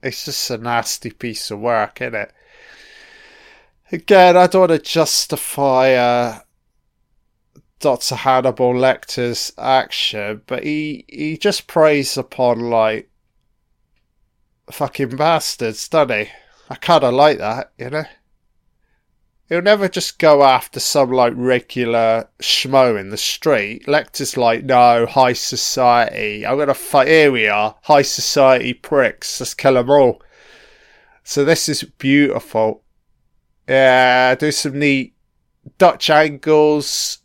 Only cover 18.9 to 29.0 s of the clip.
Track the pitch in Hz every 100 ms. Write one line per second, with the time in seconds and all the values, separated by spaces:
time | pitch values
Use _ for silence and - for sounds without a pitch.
18.9 | _ _ _ _ _ _ 170 185 208 190
19.9 | - - - 156 143 139 127 - - -
20.9 | 151 131 127 120 117 123 123 - - 120
21.9 | 117 113 113 - _ - - 131 135 127
22.9 | 107 98 107 - - 160 131 101 117 -
23.9 | 147 - - 135 - 120 117 135 123 123
24.9 | 120 117 - 127 123 - 120 - - 123
25.9 | 120 113 - 107 104 110 135 143 139 -
26.9 | 143 131 160 147 127 107 104 107 - -
27.9 | 147 139 - - - 135 131 123 123 -
28.9 | 147